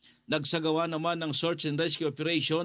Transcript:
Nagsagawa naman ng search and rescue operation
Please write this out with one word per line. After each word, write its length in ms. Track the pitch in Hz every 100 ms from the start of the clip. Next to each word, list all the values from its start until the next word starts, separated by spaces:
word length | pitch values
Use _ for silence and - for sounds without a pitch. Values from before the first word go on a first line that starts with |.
| - _ -
Nagsagawa 560 | 156 143 170 156 156 165
naman 320 | 160 170 170
ng 160 | 160 131
search 320 | 170 165 156
and 80 | 147
rescue 320 | 170 - 156
operation 560 | - 160 160 - 160